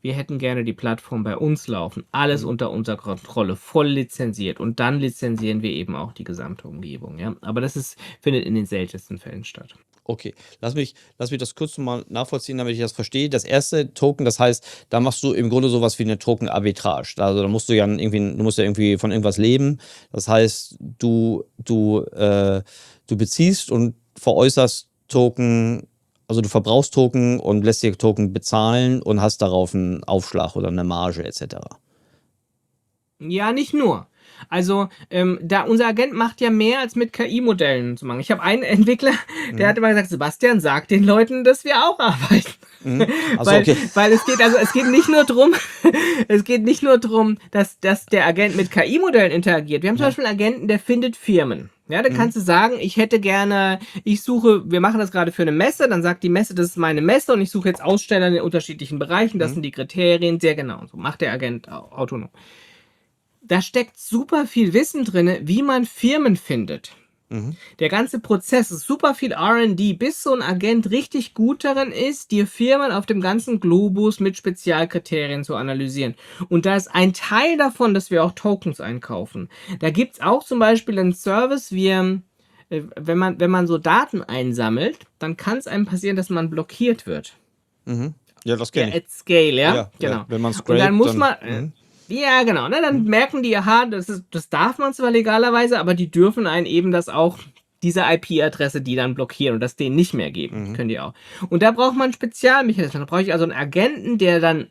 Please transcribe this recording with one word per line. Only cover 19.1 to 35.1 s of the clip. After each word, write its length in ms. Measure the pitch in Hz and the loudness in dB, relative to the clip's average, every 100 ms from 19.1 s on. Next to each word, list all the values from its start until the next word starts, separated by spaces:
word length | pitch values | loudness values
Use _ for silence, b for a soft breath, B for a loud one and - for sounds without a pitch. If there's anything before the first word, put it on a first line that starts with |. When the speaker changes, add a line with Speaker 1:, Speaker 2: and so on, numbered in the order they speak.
Speaker 2:
irgendwas 260 | 107 104 101 | 0 0 2
leben. 420 | 110 131 139 147 B B B | 2 4 2 -2 B B B
Das 160 | - 104 | -10 2
heißt, 480 | 110 113 - - - - 117 | 4 4 0 -14 -16 -18 -4
du, 460 | 120 113 113 104 - - | 0 2 0 -2 -8 -18
du, 440 | - 113 107 107 - | -2 0 2 0 -2
äh, 520 | - 104 101 98 95 95 B B B - | 0 2 2 2 -2 -6 B B B -6
du 80 | 107 | -2
beziehst 560 | 104 - 175 190 - | -2 2 2 2 -2
und 240 | 117 117 - _ - | 0 0 -4 _ -2
veräußerst 680 | - 78 131 139 127 - - _ _ | 0 4 4 4 2 0 -14 _ _
Token, 800 | 127 123 120 120 117 113 117 - _ _ _ - | 2 2 2 0 2 0 -4 -10 _ _ _ -4
also 140 | 113 | -2
du 80 | 104 | 0
verbrauchst 440 | 110 107 120 135 | 0 4 2 4
Token 460 | - 127 127 123 123 | 2 2 2 0 0
und 240 | - 104 | 0 2
lässt 180 | 107 110 | 2 2
dir 160 | 113 95 | -2 0
Token 360 | 110 104 101 | 0 2 -2
bezahlen 680 | 92 - 110 110 120 127 127 | -2 -2 0 2 2 2 0
und 200 | - 104 | 0 2
hast 160 | 107 - | 0 0
darauf 320 | 101 92 90 | 0 2 0
einen 300 | 98 90 90 | -2 -2 -4
Aufschlag 540 | - 95 - 92 82 95 | -2 -2 -2 -4 -4 -4
oder 100 | 92 | -4
eine 160 | 90 | -2
Marge 400 | 90 87 90 82 | -4 -2 -4 -6
et 120 | 80 - | -10 -10
cetera. 440 | - - - - _ _ _ _ _ _ _ _ _ _ _ _ _ _ | -12 -14 -16 -20 _ _ _ _ _ _ _ _ _ _ _ _ _ _
Speaker 1:
Ja, 340 | 156 185 214 | -6 -2 0
nicht 200 | 254 285 | -2 -2
nur. 340 | 294 240 113 - B B B B | 0 0 0 -8 B B B B
Also, 400 | 175 180 196 196 B | -2 0 0 -2 B
ähm, 300 | - | -6